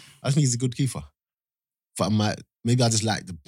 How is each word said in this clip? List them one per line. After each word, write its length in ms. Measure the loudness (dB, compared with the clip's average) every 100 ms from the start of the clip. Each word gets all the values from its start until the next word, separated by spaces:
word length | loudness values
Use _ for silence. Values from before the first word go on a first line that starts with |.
| -20 -8
I 60 | -2
think 80 | 2
he's 140 | 2 2
a 20 |
good 180 | -2 -2
keeper. 280 | -4 -4 -12 _ _ _ _ _ _ _ _ -4
But 80 | 0
I 40 |
might, 320 | 2 0 -2 -10 _
maybe 180 | 0 2
I 60 | 2
just 140 | 2
like 220 | 0 -4 -6
the, 120 | -16